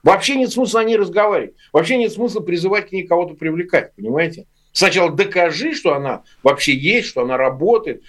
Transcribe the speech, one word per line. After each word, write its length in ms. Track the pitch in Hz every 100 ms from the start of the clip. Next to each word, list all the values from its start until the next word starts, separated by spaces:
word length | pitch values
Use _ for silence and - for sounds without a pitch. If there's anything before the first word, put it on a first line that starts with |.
вообще 340 | - 196 - 269
нет 140 | 247
смысла 300 | 247 247 226
о 40 |
ней 120 | 220 220
разговаривать. 600 | 180 185 214 196 - - _
Вообще 240 | 156 165 254
нет 140 | 226
смысла 280 | 196 240 202
призывать 480 | 165 175 185 208 196
к 40 |
ней 140 | 190 180
кого-то 280 | 175 175
привлекать, 600 | 156 160 160 175 143 -
понимаете? 520 | - 107 147 165 165 - _ _
Сначала 380 | - 190 180 170
докажи, 640 | 156 - 180 170 151 311
что 200 | 311 175
она 280 | 139 139 107 - _
вообще 280 | 139 135 147
есть, 360 | 135 156 233 -
что 140 | 131
она 140 | 123 127
работает, 680 | 131 131 185 226 156 117